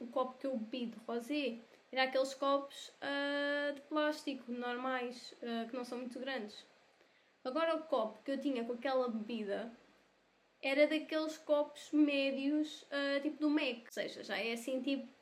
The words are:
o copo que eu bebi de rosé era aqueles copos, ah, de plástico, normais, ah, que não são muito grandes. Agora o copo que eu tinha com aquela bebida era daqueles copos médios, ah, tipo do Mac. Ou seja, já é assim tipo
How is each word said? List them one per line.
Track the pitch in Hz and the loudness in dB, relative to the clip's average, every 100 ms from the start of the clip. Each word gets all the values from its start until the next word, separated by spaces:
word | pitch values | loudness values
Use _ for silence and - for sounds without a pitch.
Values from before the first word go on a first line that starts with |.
o | 240 | -4
copo | 262 247 - | -2 -2 -2
que | 277 | -4
eu | 233 | -2
bebi | 220 254 233 | -4 -4 -6
de | - - | -6 -6
rosé | 233 233 294 254 233 - - _ | -4 -2 0 0 -4 -12 -20 _
era | 254 | 0
aqueles | 262 262 269 | 2 2 0
copos, | - 277 277 277 - - - | 0 2 2 0 -10 -16 -8
ah, | 277 277 285 285 285 285 285 | -4 0 0 0 0 0 -2
de | 285 | -4
plástico, | - 302 302 302 294 247 - | -4 0 2 0 -4 -6 -6
normais, | 247 247 247 262 254 247 240 - - | -4 -4 -2 -2 -2 -2 -8 -14 -10
ah, | 240 233 226 | -4 -4 -4
que | 254 | -6
não | |
são | 240 247 | -6 -6
muito | 247 262 | -6 -6
grandes. | 262 262 208 - - - _ _ _ _ _ _ | -4 -4 -6 -10 -20 -20 _ _ _ _ _ _
Agora | 254 294 330 320 | -2 2 2 2
o | |
copo | - 233 214 - | 2 2 2 -2
que | - | -4
eu | 269 | -2
tinha | 285 240 | 0 0
com | 233 | -2
aquela | 240 269 262 247 | -2 0 2 2
bebida | 220 214 233 196 196 233 - - _ _ _ _ _ _ _ | -2 -4 -4 -2 -4 -6 -12 -20 _ _ _ _ _ _ _
era | 277 277 294 | 2 6 6
daqueles | 311 302 311 311 - | 4 0 0 -2 -4
copos | - 294 294 - - | 2 2 2 -4 0
médios, | 302 294 277 269 269 277 302 302 - - | 6 6 6 2 2 2 2 0 -4 -6
ah, | 285 277 277 | -2 0 0
tipo | 302 - | 0 0
do | 302 | 2
Mac. | 302 269 233 - | 4 2 -2 -6
Ou | |
seja, | 214 156 - | -6 -6 -6
já | - 190 | -6 -4
é | 226 | -2
assim | 233 269 262 | -4 -2 -2
tipo | 277 277 - - | 0 0 -2 -6